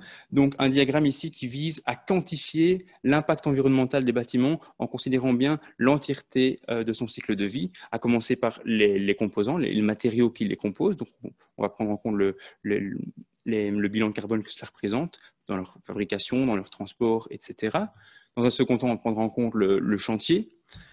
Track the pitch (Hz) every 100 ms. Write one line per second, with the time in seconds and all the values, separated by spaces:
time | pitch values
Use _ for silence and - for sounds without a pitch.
0 | - - _ 143 139 139 135 139 135 147
1 | 147 135 165 - 127 135 160 151 - 120
2 | - 190 - 156 - 156 170 185 - _
3 | 127 147 151 156 151 135 135 131 127 143
4 | 127 120 120 123 131 160 - - 117 127
5 | 135 131 127 123 139 151 - - 120 143
6 | - 139 - 131 131 - - 117 113 110
7 | 113 - - 101 101 123 180 - - 113
8 | 120 120 113 123 117 - - 110 104 98
9 | 101 101 104 107 104 170 123 104 104 107
10 | 120 113 117 - 104 98 104 95 185 185
11 | 117 _ - - _ - 101 - 107 104
12 | 117 101 98 95 - - 104 101 101 -
13 | - - - _ - 110 104 104 101 110
14 | 107 104 101 110 104 - - - 104 117
15 | 170 - - _ - 95 92 - - 101
16 | 101 101 - 123 131 101 - - 101 -
17 | 117 113 - - - - 107 160 214 -
18 | - - _ - 120 - 123 120 123 110
19 | 117 107 110 123 117 110 95 98 - 101
20 | - 110 - 180 220 _ _ - -